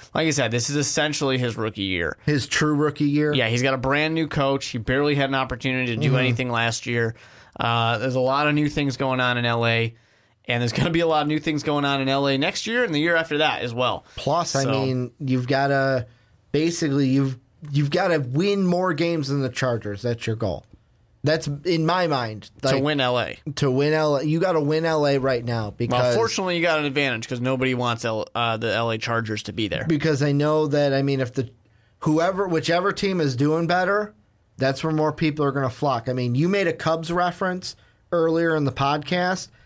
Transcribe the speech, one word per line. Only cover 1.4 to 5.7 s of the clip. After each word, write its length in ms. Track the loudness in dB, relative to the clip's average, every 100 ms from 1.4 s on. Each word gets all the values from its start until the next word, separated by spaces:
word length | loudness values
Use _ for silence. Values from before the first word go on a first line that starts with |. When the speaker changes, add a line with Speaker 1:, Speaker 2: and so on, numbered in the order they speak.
| -2 -4
Speaker 1:
rookie 240 | -6 -4
year. 340 | -2 -2 -2 -2
Speaker 2:
His 220 | 0 0 0
true 280 | 0 2
rookie 300 | 2 0 0 0
year? 240 | 2 2
Speaker 1:
Yeah, 140 | 2 2
he's 140 | 2
got 120 | 0
a 40 | 0
brand 360 | 0 2 2
new 120 | 0 -2
coach. 400 | 0 0 0 -4
He 100 | -6
barely 360 | -2 0 2
had 140 | 2 0
an 60 |
opportunity 600 | 0 -2 -4 -2